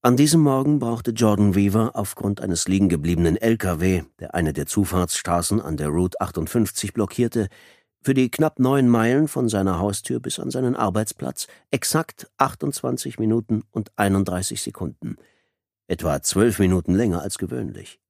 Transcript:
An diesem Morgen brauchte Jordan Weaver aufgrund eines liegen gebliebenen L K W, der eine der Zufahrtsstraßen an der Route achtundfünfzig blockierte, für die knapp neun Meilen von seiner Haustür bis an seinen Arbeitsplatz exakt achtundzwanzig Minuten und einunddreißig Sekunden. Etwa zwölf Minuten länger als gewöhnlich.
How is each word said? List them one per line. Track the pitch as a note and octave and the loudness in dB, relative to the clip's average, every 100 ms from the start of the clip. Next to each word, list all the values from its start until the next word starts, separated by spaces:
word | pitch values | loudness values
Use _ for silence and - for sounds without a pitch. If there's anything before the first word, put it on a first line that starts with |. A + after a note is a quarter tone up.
An | B2 B2 | 4 4
diesem | D3 E3 | 6 6
Morgen | D3+ C3+ C#3 D3 | 4 4 2 0
brauchte | A#2+ A#2 - | 0 -2 -4
Jordan | A2+ A2+ G#2 G#2 F#2+ | 2 4 6 4 4
Weaver | G2+ G#2 A2 - | 2 2 0 -2
aufgrund | G#2 - G2+ G2+ | -6 -4 -4 -4
eines | G2 E2+ - | -4 -4 0
liegen | F#2+ G2 | 2 2
gebliebenen | E2+ D#2 E2+ E2+ D#2 | 2 0 2 2 2
L | A2+ A2+ | 2 0
K | F#2+ E2 | 0 0
W, | F#2 F2+ - _ | 0 0 -2 _
der | - E2 | -8 -2
eine | D#2+ | -2
der | C#2+ D2 | -2 -2
Zufahrtsstraßen | - F#2+ F2+ F2 - - F2 F2 G#2+ | 0 0 0 -2 -4 -2 -2 0 -2
an | D2+ D#2 | -4 -4
der | D2 | -2
Route | D#2+ F2+ - | 0 -2 -2
achtundfünfzig | - - E2 A#2+ G#2 - G#2 | -6 -4 -2 0 0 -2 -6
blockierte, | - G2+ - A#2+ A#2 G2 - - _ _ _ | -4 -4 0 -2 0 -4 -6 -20 _ _ _
für | - | 0
die | C3+ B2+ | 2 2
knapp | - D#3 - | 2 -2 2
neun | B2+ C#3 B2 | 2 4 4
Meilen | A#2 A2+ C3 D#3 | 4 4 2 2
von | - A#2+ | 0 0
seiner | G#2+ F#2+ F2 | 2 0 0
Haustür | G2+ G2 - A#2+ | -2 -2 -6 -6
bis | B2 - | -6 -8
an | - | -6
seinen | C3+ B2+ B2+ | -2 -2 0
Arbeitsplatz | G#2 F#2 A2 - C2 - - - _ | -2 -2 -4 -6 -10 -10 -14 -16 _
exakt | C3+ - D#3+ D#3 - - _ | -4 0 -2 -2 -10 -20 _
achtundzwanzig | C3+ - C#3+ - B2+ B2 C#3 - | -2 0 -8 -6 -6 -6 -8 -4
Minuten | A2 A2+ G#2+ A2 A2 | 0 0 0 -4 -4
und | - G#2 - | -8 -8 -2
einunddreißig | G2+ G2 F#2+ F2+ F#2+ - | 2 2 0 -2 -4 -6
Sekunden. | - - F2 - A1+ - _ _ _ _ _ _ _ | -10 -8 -10 -8 -12 -12 _ _ _ _ _ _ _
Etwa | F2 E2 C#2+ | -4 -2 -2
zwölf | - F#2 A#2 G#2 | -2 2 2 4
Minuten | F#2+ F#2 E2 F#2 | 4 2 2 0
länger | A#2 E2+ | 2 -2
als | F#2+ - | -4 -8
gewöhnlich. | F#2+ B2 F2+ G1+ - - | -8 -6 -8 -12 -18 -20